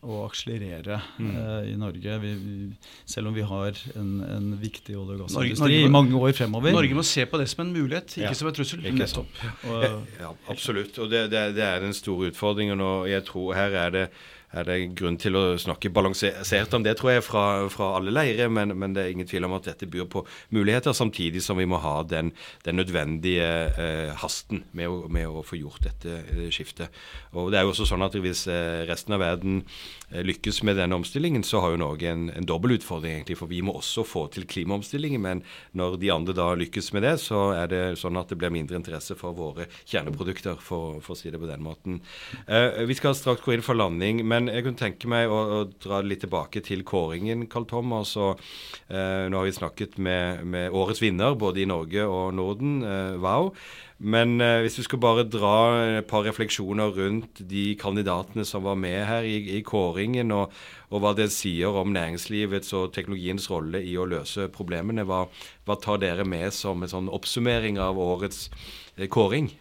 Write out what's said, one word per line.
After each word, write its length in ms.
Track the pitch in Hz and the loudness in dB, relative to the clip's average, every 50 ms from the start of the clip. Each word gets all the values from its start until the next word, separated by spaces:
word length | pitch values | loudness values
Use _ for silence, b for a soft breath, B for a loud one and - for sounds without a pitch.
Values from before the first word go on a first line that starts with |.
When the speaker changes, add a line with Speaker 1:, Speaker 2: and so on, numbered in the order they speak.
| - | -8
Speaker 1:
å 220 | 127 107 104 104 | -8 -6 -6 -6
akselerere, 720 | 107 - - - - 117 113 101 95 87 80 78 95 104 107 98 B B B | -6 -6 -8 -6 -6 -6 -6 -6 -6 -8 -8 -6 -6 -6 -6 -6 B B B
Speaker 2:
Mm. 120 | 113 110 101 | -4 -4 -2
Speaker 1:
eh, 360 | 120 113 110 107 107 104 104 104 | -2 -4 -4 -4 -4 -4 -4 -4
i 40 | |
Norge. 420 | 104 107 101 85 90 87 101 107 110 | -4 -4 -4 -6 -6 -6 -4 -4 -4
Vi, 120 | 104 104 104 | -4 -4 -6
vi, 380 | 98 95 101 101 98 101 98 101 - B B B B B | -6 -6 -8 -8 -8 -8 -10 -10 -14 B B B B B
selv 220 | - - - 107 110 | -10 -6 -4 -4 -2
om 60 | 107 | -2
vi 80 | 107 104 | -2 -2
har 300 | 101 98 98 98 104 104 - - 135 - | -2 -2 -2 -2 -2 -4 -6 -12 -12 -8
en, 260 | 107 104 98 98 98 | -6 -4 -4 -2 -4
en 380 | 95 95 101 104 101 101 104 101 | -4 -4 -4 -4 -2 -2 -4 -4
viktig 380 | 104 110 - - - - 104 | -6 -8 -8 -10 -12 -10 -8
olje- 180 | 98 98 95 98 | -8 -6 -6 -6
og 160 | 98 95 87 | -8 -6 -4
Speaker 3:
Norge, 240 | - - 131 120 - | 0 0 0 2 2
Speaker 1:
gassindustri 60 | 107 | 4
Speaker 3:
Norge 240 | 147 139 147 156 151 | 6 6 8 8 10
Speaker 1:
i 20 | 135 | 10
Speaker 3:
må, 60 | 143 | 10
Speaker 1:
mange 240 | 143 139 123 127 131 | 10 10 10 6 6
år 140 | 127 135 135 | 6 4 4
fremover. 380 | - 127 110 107 113 127 156 175 | 4 2 0 0 2 4 6 6
Speaker 3:
Norge 220 | 170 156 131 131 147 | 6 6 4 4 2
må 60 | 165 | 2
se 200 | - - 147 127 | 2 2 2 0
på 140 | 123 - 160 | 2 2 0
det 100 | 135 117 | 0 0
som 180 | - - 170 | -2 -4 -4
en 60 | 180 175 | -2 0
mulighet, 340 | 165 147 131 143 175 180 - - - | 0 0 0 0 -2 -4 -6 -8 -4
ikke 80 | - 104 | -2 -2
Speaker 2:
Ja. 20 | 131 | -2
Speaker 3:
som 160 | - 151 160 | -2 -2 -4
en 60 | 151 | -2
trussel. 260 | 147 139 139 - 87 80 | -2 -4 -4 -4 -6 -4
Speaker 2:
Ikke 220 | 95 127 131 98 85 | 0 2 2 2 0
sant. 200 | - - - - - - 117 | -2 -6 -6 -8 -10 -8 -8
Speaker 1:
Nettopp. 280 | 117 - - - 117 | -8 -8 -8 -8 -6
Og 120 | 117 113 113 | -2 0 0
Speaker 2:
Ja, 440 | 107 110 107 107 - 101 - 87 | 0 0 -2 -8 -10 -12 -12 -12
ja, 60 | 80 82 - - - | -12 -12 -14 -8 -8
absolutt. 500 | 104 - - - 113 98 104 101 - - | -8 -6 -2 -2 -2 -2 -2 -4 -6 -6
Og 100 | 113 107 | -4 0
det, 200 | 113 117 113 107 | 2 2 2 2
det, 240 | 107 110 107 104 104 | 2 0 0 0 0
det 80 | 104 107 | 0 2
er 180 | 101 92 90 | 2 2 0
den 120 | 95 101 101 | 0 -2 -4
store 380 | - - - 95 90 92 87 - | -4 -2 -2 0 0 0 -2 -2
utfordringen, 480 | - - 104 104 101 107 104 101 98 | 0 0 0 2 2 0 0 2 0
og 260 | 98 95 95 95 92 95 | 0 0 0 0 0 0
jeg 160 | 98 98 95 | 0 -2 -2
tror 300 | - - 92 92 92 92 | -4 -6 -4 -4 -2 2
her 160 | 95 98 101 98 92 85 | 2 2 2 2 2 2
er 40 | 87 | 2
det, 180 | 87 92 95 92 B B B B B B B B - | 2 2 0 0 B B B B B B B B -6
er 100 | 82 87 | -6 -2
det 300 | 87 90 92 90 90 90 | 0 0 -2 -2 -4 -4
grunn 220 | 87 95 85 85 | -2 0 0 0
til 160 | 85 - 104 92 | 0 0 2 2
å 240 | 95 95 92 90 | 4 4 4 2
snakke 320 | 87 - - 80 - - 101 | 0 0 -4 -4 -2 -2 2
balansert 840 | 85 101 95 95 95 - - 98 92 - 98 95 110 98 107 107 - | 4 4 4 4 2 2 2 0 0 0 -2 2 2 2 2 4 2
om 80 | 123 107 | 2 2
det, 160 | 107 113 110 | 2 0 2
tror 120 | - 127 127 | 4 4 4
jeg, 80 | 120 110 | 4 4
fra, 440 | - - 107 101 101 101 98 98 98 | 2 2 4 4 4 4 2 0 -2
fra 260 | - - 104 95 95 | -2 -2 -2 0 0
alle 140 | 92 95 95 110 | 0 0 2 2
leirer, 380 | 143 156 135 110 110 123 117 113 | 2 2 2 2 2 2 2 2
men, 220 | 110 104 104 98 92 | 2 2 0 0 -2
men 140 | 98 98 95 | -2 -2 0
det 80 | 98 95 | 0 -2
er 40 | 92 92 | -2 -2
ingen 120 | 90 92 | -4 -6
tvil 200 | 87 - 92 90 | -4 -2 -2 -2
om 80 | 90 92 | 0 -2
at 80 | 95 87 | -4 -4
dette 220 | - 76 - - 87 | -8 -10 -10 -10 -8
byr 160 | 82 90 92 | -6 -6 -6
på 220 | 90 - 98 - B B B B B - | -4 -4 -6 -6 B B B B B 2
muligheter, 400 | 110 101 101 110 127 123 151 123 | 4 4 6 4 4 4 2 2
samtidig 480 | - 123 110 98 - 90 82 80 90 | 4 2 0 2 0 -2 0 0 -2
som 160 | - - 101 | -2 0 2
vi 80 | 92 92 | 2 2
må 140 | 90 92 82 | 2 2 2
ha 220 | 76 78 73 76 82 | 2 0 0 0 -2
den, 300 | 82 85 80 80 82 - B B B B B B | -2 -2 0 -2 -2 -4 B B B B B B
den 140 | - 82 | -2 0
nødvendige, 960 | 90 92 90 87 85 73 76 80 80 80 92 90 87 85 82 82 82 82 80 - - | 0 0 2 0 0 0 0 -2 0 0 2 2 2 2 2 2 0 0 0 0 0
eh, 340 | 82 82 80 78 80 76 73 | -2 -2 -2 -2 -4 -4 -6
hasten 500 | 76 - 80 - - - - 110 87 - - - | -6 -6 -6 -6 -6 -6 -6 -6 -6 -6 -8 -8
med 140 | 85 85 85 90 | -6 -4 -4 -4
å, 160 | 90 82 80 | -4 -4 -2
med 160 | 82 85 82 | -2 -2 -2
å 140 | 80 78 80 78 | -2 -6 -8 -10
få 140 | - - | -8 -8
gjort 240 | 85 73 73 - - | -8 -8 -8 -4 -2
dette, 380 | - - - - - 85 85 82 80 - | -2 -2 -2 -6 -8 -8 -8 -8 -4 -4
eh, 220 | - 87 85 85 | -4 -2 -2 -2
skiftet. 400 | 78 - 76 - - - 85 82 B B B B B B B B B | -4 -6 -6 -10 -8 -10 -10 -10 B B B B B B B B B
Og 180 | 87 87 92 | -4 -2 2
det 100 | 101 98 | 4 4
er 40 | 92 | 4
jo 80 | 98 90 | 4 2
også 140 | - 110 95 | 2 2 2
sånn 160 | 92 90 95 | 2 4 0
at 80 | 98 95 | 0 0
hvis, 320 | 104 92 92 87 - - | 0 -2 0 -2 -2 -2
eh, 380 | 95 87 87 85 82 82 82 82 | -2 0 0 0 0 -2 -2 -2
resten 280 | 82 85 - - - 104 | -2 -4 -6 -2 -2 0
av 60 | 98 | 2
verden, 440 | 92 85 87 87 90 95 95 95 - B B B B B B B B B - | 2 2 0 0 0 0 0 0 -2 B B B B B B B B B -8
eh, 80 | 87 92 | -4 -2
lykkes 400 | 92 95 - - 110 104 - - | -2 -2 0 -2 -2 -2 0 2
med 120 | 107 101 | 2 4
denne 240 | 95 90 87 92 87 | 4 2 2 2 0
omstillingen, 420 | 87 - - 139 151 175 156 123 98 | -2 -4 -2 -2 0 2 2 2 0
så 200 | - - 107 90 | 2 2 2 2
har 80 | 87 | 2
jo 60 | 82 85 | 2 2
Norge 320 | 85 73 76 78 85 85 85 | 0 -2 -2 -2 -2 -2 -2
en, 160 | 82 85 82 80 | -2 -4 -4 -4
en 80 | 78 90 | -4 -2
dobbel 320 | 82 82 82 87 123 123 | 0 0 2 4 4 4
utfordring 460 | 107 - - 87 82 78 82 80 78 76 | 2 2 -4 -6 -6 -4 -4 -6 -6 -6
egentlig, 140 | - 87 - | -8 -8 -8
for 80 | 90 80 | -6 -6
vi 140 | 87 87 90 | -4 -2 -2
må 100 | 98 - - | -2 -4 -4
også 240 | - - - 120 110 | -4 -4 -2 -2 -4
få 220 | - - 92 76 73 | -2 -2 -4 -4 -4
til 140 | - - 90 | -6 -10 -10
klimaomstillingen, 760 | - - 98 87 87 98 101 101 - - 143 151 151 139 123 101 | -8 -6 -6 -2 -2 -2 -4 -4 -6 -6 -6 -4 -2 -2 -2 -2
men 200 | 92 92 92 90 B B B B B B | -2 -2 -4 -6 B B B B B B
når 220 | 92 90 90 92 87 | -2 -2 -2 -2 0
de 120 | 92 101 90 | 2 2 4
andre 220 | 80 82 87 92 | 4 2 0 0
da 160 | 90 87 85 90 | 2 2 2 2
lykkes 380 | 87 87 82 - 104 92 - - | 0 -2 -4 -4 -6 -6 -4 -2
med 120 | 104 101 | 0 2
det, 100 | 131 165 151 - | 2 2 2 -2
så 300 | - 113 104 98 98 98 | -2 0 2 2 2 2
er 100 | 85 87 85 | 0 0 0
det 140 | 92 90 90 92 87 | 0 0 0 -2 -2
sånn 240 | 80 - 92 87 92 | -4 -4 -2 -2 -2
at 80 | 87 - | -4 -4
det 80 | 98 | -6
blir 140 | 85 87 87 85 | -2 -2 -2 0
mindre 240 | 82 78 71 90 | -2 -4 -4 -6
interesse 400 | 87 82 - 82 78 - - 95 | -6 -6 -6 -8 -10 -8 -10 -10
for 160 | - - 90 85 | -8 -8 -8 -6
våre 320 | 87 82 78 71 85 85 82 B B B - | -6 -6 -8 -6 -8 -10 -12 B B B -4
kjerneprodukter, 720 | - 90 76 76 76 71 92 87 92 - - 101 87 78 | -2 -2 -2 -2 -4 -4 -4 -4 -4 -4 -4 -6 -6 -6
for, 400 | - - 92 85 82 80 78 76 | -6 -8 -6 -6 -6 -6 -8 -10
for 140 | - - 87 | -10 -12 -12
å 20 | |
si 140 | - - 82 | -10 -10 -10
det 100 | 78 82 | -8 -8
på 80 | 82 82 | -8 -8
den 140 | 73 71 78 | -8 -8 -8
måten. 380 | 80 78 - _ 95 90 87 B B B B B B B 127 107 | -10 -10 -10 _ -6 -6 -6 B B B B B B B -14 -4
Eh, 380 | - 104 113 120 123 - 107 117 | 4 6 6 6 6 4 0 0
vi 80 | 117 131 | 0 0
skal 220 | - - 143 139 | 2 2 2 2
straks 260 | 139 - 131 123 113 | 2 2 0 0 2
gå 140 | - - 120 | 2 0 0
inn 80 | 113 113 | 0 2
for 100 | - 123 | 2 2
landing, 460 | 113 104 92 85 85 90 104 110 117 113 113 | 4 4 2 2 2 2 2 2 2 2 2
men 140 | 117 117 123 | 2 2 2
jeg 220 | 123 107 120 123 | 2 0 -2 -2
kunne 100 | 131 123 | -2 -4
tenke 320 | - 123 104 87 - - | -2 -4 -4 -4 -4 -4
meg 240 | 120 120 117 117 113 | 0 2 2 4 4
å, 320 | 107 107 107 107 104 107 104 | 2 2 2 2 0 0 -2
å 20 | 98 87 - | -2 -6 -14
dra 220 | - 95 101 98 101 | -6 -2 0 0 0
litt 160 | 101 98 92 - | 0 -2 -4 -4
tilbake 340 | 92 90 87 73 - - 107 - | -2 -2 -2 -2 -2 -6 -8 -4
til 160 | - 98 95 92 | -4 -6 -6 -4
kåringen, 640 | - - 95 85 80 82 87 95 110 113 117 120 113 | -2 0 0 0 0 -2 -2 -2 -2 -2 -2 -4 -4
Carl 140 | - 120 117 | -4 -6 -4
Thomas, 520 | 107 - 120 120 123 120 110 104 - - | -2 -4 -2 -2 0 -2 -2 -2 -2 0
og, 240 | 107 101 98 95 B B B B B B B B B B _ | 2 2 2 2 B B B B B B B B B B _
eh, 380 | - 95 95 95 95 95 95 92 | -4 -2 0 0 0 0 0 0
nå 80 | 95 95 | 0 2
har 60 | 95 | 0
vi 60 | 98 92 | 0 0
snakket 440 | - 90 80 - - 107 - - - | -2 -6 -6 -4 -6 -8 -6 -4 -2
med, 440 | 95 90 92 90 87 90 90 85 85 | 0 2 2 2 2 0 -2 -4 -6
med 280 | 87 90 90 90 92 90 | -4 -2 -2 -2 0 2
årets 240 | 95 95 95 113 - | 2 2 2 2 2
vinner, 360 | 113 107 92 87 104 131 143 117 | 2 2 4 4 2 2 2 2
både 240 | 107 98 90 95 98 | 0 0 2 2 0
i 20 | |
Norge 380 | 95 92 82 82 80 85 101 104 104 | 0 0 -2 -2 -2 -2 0 0 2
og 240 | 95 92 92 95 92 | 0 0 0 0 0
Norden, 480 | 95 92 95 101 104 131 143 147 139 123 | 0 0 -2 -2 -2 -2 -2 0 0 -2
eh, 320 | 104 98 98 95 95 95 90 90 | -2 -2 -2 -2 -2 -4 0 0
Wow. 300 | 92 101 131 175 190 190 B B B B B B B B B | 2 4 4 2 2 -2 B B B B B B B B B
Men, 400 | - 104 110 113 120 120 120 120 | 0 4 6 6 6 6 6 6
eh, 240 | 120 120 117 117 113 | 6 6 6 6 4
hvis 100 | 113 113 | 2 0
du 80 | - 120 | -2 -4
skal 160 | - - 123 | -2 0 4
bare 240 | 117 117 113 117 120 | 6 6 8 6 4
dra 300 | 107 107 110 101 101 104 110 113 117 117 117 117 113 110 110 | 2 2 2 6 6 8 8 8 8 6 6 4 4 2 0
et 80 | 107 - | 0 2
par 160 | - 107 104 | 2 2 2
refleksjoner 640 | 110 110 - 113 107 - - 101 92 101 107 107 107 | 2 0 0 0 0 0 -2 -2 -2 0 2 2 2
rundt 480 | 95 95 95 98 104 110 113 117 _ - 98 | 2 2 0 2 0 0 -4 -6 _ -16 -12
de 300 | 90 98 98 101 101 104 | -6 -2 -2 0 0 -2
kandidatene 680 | 104 - 101 98 104 101 95 90 87 95 92 - 113 104 | -2 -2 0 0 0 2 0 0 -2 -2 -4 -4 -4 -4
som 200 | - - 101 95 | -4 -4 -4 -2
var 100 | 98 98 | 0 0
med 320 | 95 95 90 90 98 104 | 0 0 -2 -2 -2 -2
her 160 | 104 113 117 113 | 0 0 0 0
i, 140 | 110 107 107 104 98 92 104 | 0 -2 -2 -2 -2 -4 -4
i 40 | 107 | -4
kåringen, 720 | - - 107 92 87 85 92 101 113 123 123 120 113 104 | 0 2 2 2 2 2 0 0 0 0 0 2 2 2
og, 160 | 101 98 95 B B B B B B B B | 2 0 0 B B B B B B B B
og 100 | 101 104 98 | -2 2 4
hva 100 | 104 101 | 4 4
det 160 | 101 107 104 | 4 2 2
sier 400 | - - - 101 85 82 85 98 | 2 -2 -2 -2 0 2 2 2
om 220 | 101 98 92 101 101 | 2 2 2 2 2
næringslivets 800 | 92 85 82 85 87 - - 107 104 107 101 98 98 95 - - | 0 0 -2 -2 -6 -6 -4 -2 0 0 0 0 -2 -2 -2 -2
og 160 | 95 92 92 - | -2 -2 -2 -4
teknologiens 540 | - 90 90 98 95 90 90 92 98 92 - | -6 -6 -6 -6 -4 -2 -2 -2 -2 -2 -2
rolle 300 | 98 82 80 78 85 98 | -2 -2 -2 -2 -2 -4
i 160 | 92 90 87 | -4 -2 -2
å 120 | 90 92 90 | -2 -2 0
løse 380 | 87 80 71 - - 104 98 92 | -2 -4 -4 -6 -6 -4 -6 -6
problemene, 540 | - - 98 87 87 85 87 104 113 110 104 | -6 -8 -6 -4 -4 -2 -2 -2 -2 -2 0
hva, 220 | 95 92 92 92 90 B B B B B B B | 0 0 0 0 -2 B B B B B B B
hva 140 | - 104 101 | -4 -4 -2
tar 180 | - - 104 101 95 | 0 0 0 2 2
dere 220 | 90 85 90 101 | 0 0 0 0
med 240 | 95 87 82 87 101 101 | 0 0 -2 -2 -4 -4
som 300 | - - 101 92 87 90 | -4 -4 -4 -2 -2 -4
en 60 | 85 | -4
sånn 180 | 90 92 92 95 | -4 -4 -4 -4
oppsummering 720 | - 101 - - - 127 120 123 120 117 110 110 104 101 | -4 -4 -4 -2 -2 0 2 2 2 2 0 0 0 0
av 160 | 95 92 95 | 0 0 2
årets, 520 | 95 92 90 90 87 98 98 - - - - B B B B B B B B B - | 2 2 2 2 0 -2 -4 -4 -8 -12 -12 B B B B B B B B B -8
eh, 80 | 95 | -6
kåring? 460 | 95 - 120 110 95 107 143 156 - - - | 0 4 4 6 6 4 2 0 -2 -4 -10